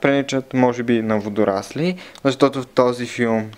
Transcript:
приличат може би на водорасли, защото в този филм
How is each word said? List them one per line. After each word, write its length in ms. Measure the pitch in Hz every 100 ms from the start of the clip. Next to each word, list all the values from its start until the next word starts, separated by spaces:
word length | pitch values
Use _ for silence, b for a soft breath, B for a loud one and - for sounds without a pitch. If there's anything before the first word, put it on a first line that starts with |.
приличат 540 | 139 139 135 135 131
може 280 | 131 127 120
би 200 | 120 117
на 160 | 110 107
водорасли, 800 | 104 104 101 95 107 131 175 180 B B
защото 380 | 135 127 139 139
в 40 | 123
този 400 | - 123 123 120
филм 440 | - 117 113 107